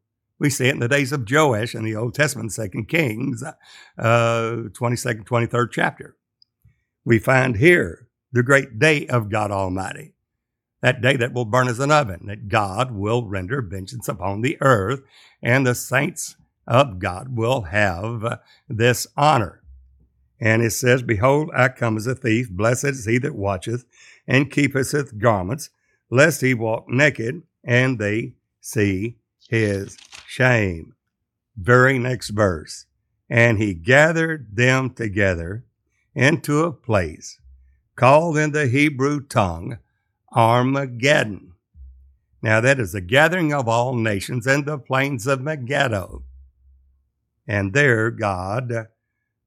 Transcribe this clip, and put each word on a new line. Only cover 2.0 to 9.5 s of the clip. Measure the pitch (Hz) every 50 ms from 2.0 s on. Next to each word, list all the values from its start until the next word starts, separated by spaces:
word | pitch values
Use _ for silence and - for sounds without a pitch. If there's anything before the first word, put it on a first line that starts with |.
| 117 123 -
Testament, | - 147 151 143 113 110 110 92
Second | - 110 95 - 113 113 -
Kings, | - 170 160 120 107 110 131 143 127 110 131 156 - _ _ _ - - - _ _ -
uh, | 120 113 117 117 117 117 117 117 113 113 117 117 113 110 -
twenty-second, | - 123 120 123 117 - 127 117 107 110
twenty-third | - 123 117 117 113 - 120 120 107 -
chapter. | - 170 170 - - - - _ _ _ _ _ _ _ _ _ _ _ _ _ _ _ _ _ _ -
We | - 120 107
find | - - 131 131 127 131 120 98
here | 131 175 180 165 120 87 80 - _ _ _ _ _ _
the | 127 120 123
great | 123 143 139 135 135 113 110
day | 147 160 156 147 160 151
of | 131 120 110 101
God | 101 107 107 101